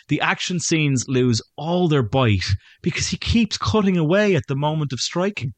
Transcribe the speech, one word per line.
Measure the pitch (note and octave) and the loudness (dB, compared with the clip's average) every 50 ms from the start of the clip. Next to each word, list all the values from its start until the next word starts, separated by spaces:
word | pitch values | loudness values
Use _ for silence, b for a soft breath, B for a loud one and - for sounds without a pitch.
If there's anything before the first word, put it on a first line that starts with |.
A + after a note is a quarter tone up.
| B B | B B
The | C#3+ - | -2 0
action | - D#3+ F#3+ - - - F3+ E3+ | 0 0 -2 -2 -4 -4 -4 -4
scenes | - - E3+ D#3+ D3+ C#3+ C3+ B2 - - | -2 0 0 2 2 2 0 0 -2 0
lose | C3 B2+ B2+ B2+ A#2 A2 - _ _ | 0 2 2 2 2 0 -2 _ _
all | - D3 D#3+ F3 F3+ F3+ E3 | -10 -6 -2 0 2 2 2
their | D3+ C#3 B2 | 2 2 2
bite | G2+ - C3+ C3 A2+ G#2 F2+ - - G2 - b b b b | 2 0 2 2 2 2 2 0 0 -2 -2 b b b b
because | b F3+ - - C#3 - | b -4 -4 -4 -4 -4
he | - | -6
keeps | - - - - A#3 A3+ G3+ - - | -4 -2 0 2 2 2 0 -2 -4
cutting | - - - A3 G3+ G3 F#3 | -4 0 0 2 2 2 2
away | F3 D#3+ D3 F3+ G3+ G#3+ G#3 F#3 | 2 2 2 2 2 2 2 2
at | C#3+ - - | 0 0 -2
the | C#3 C3+ | -4 -2
moment | C#3+ D3+ D#3 D#3+ D3+ C3+ | -2 -2 -2 -2 -4 -4
of | C3 A#2+ | -4 -6
striking. | - - - E3+ F3+ G3+ G3+ - - C#3 - | -6 -6 -4 -2 -2 -2 -4 -6 -8 -10 -10